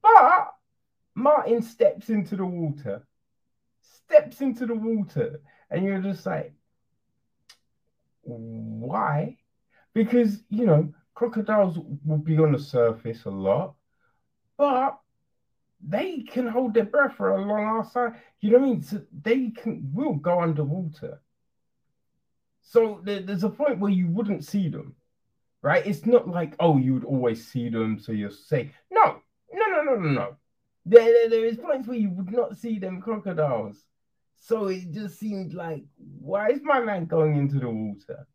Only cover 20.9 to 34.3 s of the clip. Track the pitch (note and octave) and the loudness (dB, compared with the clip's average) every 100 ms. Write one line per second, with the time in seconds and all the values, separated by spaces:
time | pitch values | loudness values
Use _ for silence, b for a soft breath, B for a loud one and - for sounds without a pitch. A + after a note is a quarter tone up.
20.9 | - - - _ _ _ _ _ _ _ | -10 -16 -16 _ _ _ _ _ _ _
21.9 | _ _ _ _ _ _ _ _ A#3+ A3+ | _ _ _ _ _ _ _ _ 2 2
22.9 | G3 F#3 G3+ F#3 G3 G#3 - C#4+ F3+ G3+ | -2 -6 -6 -6 -4 -4 -2 -2 0 0
23.9 | F#3 F3 F#3 G3+ G3 - G3+ E3+ - - | 2 0 -2 -2 -6 -4 -4 -4 -6 -14
24.9 | - _ _ _ _ _ _ C#3+ C#3 G3+ | -20 _ _ _ _ _ _ 0 0 0
25.9 | - A3 A#3+ - F3 D#3 - E3+ C#3+ C3 | -4 4 2 2 -4 -6 0 4 4 2
26.9 | B2+ - C3+ A#2+ A2+ - B2 A#2+ A2+ A2 | 0 0 0 0 -2 -6 -6 -4 -2 -2
27.9 | G#2 - G#2+ G2+ - - C#3+ D3 _ _ | -4 -4 -6 -6 -12 -4 -4 -4 _ _
28.9 | F#4+ G#4 - _ _ _ F#4+ A4 F4 D4+ | 2 2 0 _ _ _ -4 0 0 0
29.9 | A#3 D#3+ C3 - - _ _ _ _ E3+ | 0 0 -2 -4 -10 _ _ _ _ 8
30.9 | A3+ A3+ A#3 A3+ A3+ A3+ A3+ E4 C4+ A3 | 8 8 4 4 2 0 -4 -4 -4 -4
31.9 | B3 G3+ F3+ F#3 A#3 A3+ - A#3 G#3+ F#3+ | -4 -4 -4 -4 -4 -4 -6 -8 -6 -6
32.9 | F#3 A3 G#3+ G3 D#3+ D3+ A#2 G2 G2+ _ | -8 -8 -6 -6 -2 -2 -2 -6 -14 _
33.9 | _ _ _ _ | _ _ _ _